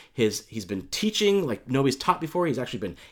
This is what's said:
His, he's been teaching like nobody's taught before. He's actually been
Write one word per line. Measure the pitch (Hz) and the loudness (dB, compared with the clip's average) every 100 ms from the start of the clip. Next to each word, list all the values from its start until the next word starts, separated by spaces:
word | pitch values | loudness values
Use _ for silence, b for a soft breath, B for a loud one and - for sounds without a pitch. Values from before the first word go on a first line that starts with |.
| B | B
His, | - 107 98 - | 0 0 0 -8
he's | 113 90 | -10 -6
been | 98 - | -6 -6
teaching | - 214 - 208 196 147 | -2 0 2 4 4 2
like | 107 - | -4 -2
nobody's | 131 139 135 | 2 2 2
taught | - 180 | 0 0
before. | 160 175 170 | -2 -2 0
He's | 131 | 0
actually | 123 110 | -4 -6
been | 95 87 B | -8 -10 B